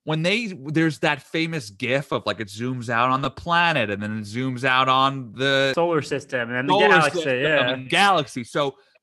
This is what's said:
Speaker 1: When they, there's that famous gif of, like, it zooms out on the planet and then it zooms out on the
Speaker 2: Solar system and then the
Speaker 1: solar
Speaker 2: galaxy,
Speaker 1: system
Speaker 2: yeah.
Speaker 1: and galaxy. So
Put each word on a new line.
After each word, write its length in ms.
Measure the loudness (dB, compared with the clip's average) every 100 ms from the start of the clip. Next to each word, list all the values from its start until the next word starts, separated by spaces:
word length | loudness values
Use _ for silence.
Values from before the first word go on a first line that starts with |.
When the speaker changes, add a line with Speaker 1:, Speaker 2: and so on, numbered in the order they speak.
Speaker 1:
When 180 | -6 -2
they, 240 | 0 0 -4
there's 540 | -8 -4 0 0 0
that 200 | 0 -2
famous 480 | -4 -4 -4 -4 -10
gif 440 | -8 -2 -2 -2
of, 140 | -4 -2
like, 120 | -4
it 80 | -8
zooms 420 | -8 -6 -6 -2
out 220 | 0 2
on 120 | 0
the 80 | -2
planet 600 | -6 -2 0 2 0 -2
and 100 | -2
then 180 | -4 -6
it 60 |
zooms 380 | -6 -6 -6 -2
out 260 | 0 2 4
on 440 | 2 2 -2 -8
the 400 | -4 0 2 2
Speaker 2:
Solar 260 | 2 2 0
system 420 | -2 -6 -4 -4
and 100 | -2
then 140 | -2 2
the 60 |
Speaker 1:
solar 140 | 4 6
Speaker 2:
galaxy, 300 | 6 4 0
Speaker 1:
system 220 | -2 0
Speaker 2:
yeah. 300 | 2 2 2
Speaker 1:
and 180 | -2 -2
galaxy. 540 | 2 4 4 0 -8
So 320 | -6 -2 -2 -4 _ _